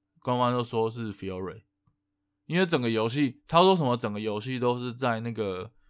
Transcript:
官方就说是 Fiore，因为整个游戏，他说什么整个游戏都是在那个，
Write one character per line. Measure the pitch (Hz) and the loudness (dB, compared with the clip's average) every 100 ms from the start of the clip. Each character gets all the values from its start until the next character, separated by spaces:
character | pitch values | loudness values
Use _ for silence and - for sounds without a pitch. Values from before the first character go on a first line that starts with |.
| _ _ | _ _
官 | - 123 | -4 0
方 | 123 | 2
就 | 123 | 0
说 | 120 117 113 | -2 -2 -2
是 | 120 107 | -4 -8
Fiore， | 98 95 92 95 104 _ _ _ _ _ _ _ _ - | -8 -8 -8 -8 -10 _ _ _ _ _ _ _ _ -2
因 | 165 | 2
为 | 185 | 2
整 | 156 | 2
个 | 120 | 2
游 | 110 113 | 2 0
戏， | 139 139 - - | 2 0 -2 0
他 | 165 | 6
说 | 185 185 | 6 6
什 | |
么 | 135 120 | 2 0
整 | 110 | -2
个 | 104 | -4
游 | 107 104 | -4 -4
戏 | 117 127 | -4 -2
都 | 123 123 | 0 0
是 | 123 | -4
在 | 120 127 113 | -4 -2 -2
那 | 117 | -4
个， | 113 101 92 98 - _ | -4 -4 -4 -8 -16 _